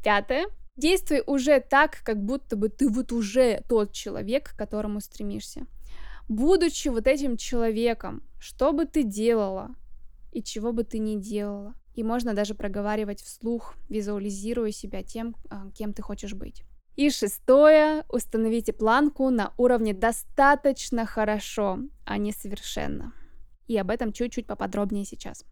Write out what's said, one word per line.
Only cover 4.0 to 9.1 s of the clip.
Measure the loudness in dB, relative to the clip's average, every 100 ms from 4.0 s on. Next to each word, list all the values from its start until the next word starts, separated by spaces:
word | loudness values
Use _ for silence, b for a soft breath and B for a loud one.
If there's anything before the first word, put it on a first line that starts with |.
| -10 -8 -2 -4 -4
к | -8
которому | -6 -4 -4 -6
стремишься. | -8 -8 -6 -6 -10 -12 -12 -12 B B B B B
Будучи | 2 6 6 4 0 -2
вот | 2 4
этим | 4 2 -2
человеком, | -2 2 2 2 0 0 -6 -10 -12 -16
что | -16 0 2
бы | 2 0
ты | 0
делала | 0